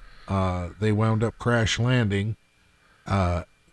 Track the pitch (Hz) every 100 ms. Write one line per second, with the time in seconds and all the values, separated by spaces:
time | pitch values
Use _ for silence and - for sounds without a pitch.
0 | - - - 98 92 90 87 85 107 104
1 | 110 110 117 - 120 120 110 - 120 127
2 | 107 98 107 110 _ _ _ _ _ _
3 | - 101 87 85 - _ _